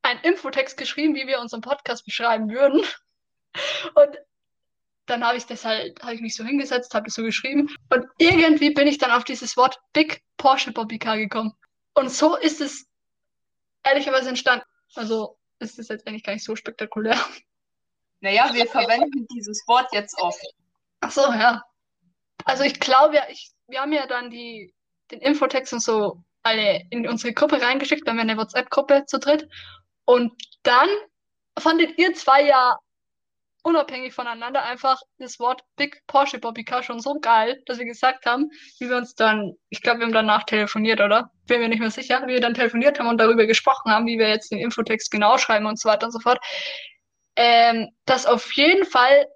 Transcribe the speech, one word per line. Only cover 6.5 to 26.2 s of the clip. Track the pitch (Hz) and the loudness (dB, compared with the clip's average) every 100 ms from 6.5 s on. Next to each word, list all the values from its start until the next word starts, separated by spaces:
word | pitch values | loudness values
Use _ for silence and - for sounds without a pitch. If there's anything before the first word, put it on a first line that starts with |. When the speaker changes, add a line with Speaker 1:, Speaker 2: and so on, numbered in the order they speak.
| 277 277 247 247 | -4 -2 -4 -4
Speaker 1:
hab | 220 | -6
das | 220 | -6
so | 220 | -8
geschrieben. | 226 - 262 285 294 - _ | -6 -4 -2 -2 -2 -6 _
Und | 254 247 _ | -2 -2 _
irgendwie | 330 349 320 311 294 | 4 6 4 4 2
bin | 294 285 | 4 2
ich | 285 | 2
dann | 254 | 0
auf | 240 | 0
dieses | 240 247 247 - | -2 -10 -6 2
Wort | 254 - _ | 2 0 _
Big | 302 311 - _ - | 0 0 -2 _ 0
Porsche | 269 269 269 | 2 2 0
Bobbycar | 233 220 226 233 220 | -6 -8 -6 -4 -4
gekommen. | 208 226 220 - _ _ _ | -4 -4 -6 -8 _ _ _
Und | - 254 | -2 -2
so | - 311 359 | 0 0 2
ist | 320 311 | -2 -2
es | 277 - _ _ _ _ _ _ _ _ _ _ | -10 -10 _ _ _ _ _ _ _ _ _ _
ehrlicherweise | 262 277 285 262 254 | 0 0 2 -2 -2
entstanden. | 254 - 240 - _ _ | -4 0 -2 -4 _ _
Also | - 220 220 214 _ _ _ | -12 -6 -6 -6 _ _ _
ist | 226 - | -16 -14
es | 226 | -14
jetzt | 220 - | -12 -12
eigentlich | 214 | -12
gar | - | -10
nicht | 208 | -10
so | - 220 | -8 -10
spektakulär. | - 226 214 - 220 240 - - _ _ _ _ _ _ _ _ | -10 -12 -10 -6 -2 -2 -2 -10 _ _ _ _ _ _ _ _
Speaker 2:
Naja, | 196 202 277 | -2 2 2
wir | 240 233 | 2 0
verwenden | 254 233 233 294 277 220 | 0 0 2 0 -2 -8
dieses | 240 208 208 - | -12 -12 -12 2
Wort | 247 254 | 2 2
jetzt | 208 208 - | -6 -6 -6
oft. | 180 - - _ _ _ _ _ | -6 -6 -14 _ _ _ _ _
Speaker 1:
Ach | - | -6
so, | 285 277 | 0 2
ja. | 226 233 233 - _ _ _ _ _ _ _ | 4 2 2 -10 _ _ _ _ _ _ _
Also | - 262 | -4 0
ich | 277 285 | 0 -2
glaube, | - 262 302 294 | 2 6 6 4
ja, | 240 | 0
ich, | 294 - _ _ | -14 -20 _ _
wir | 262 | -8
haben | 285 | -4
ja | 302 262 | -4 -2
dann | 247 240 | -6 -8
die, | 233 240 220 185 _ _ _ _ | -14 -16 -16 -20 _ _ _ _
den | 226 | -6
Infotext | 269 294 285 262 262 | -2 0 0 -2 -6
und | 233 | -6
so | 233 220 202 175 | -2 -2 -2 -6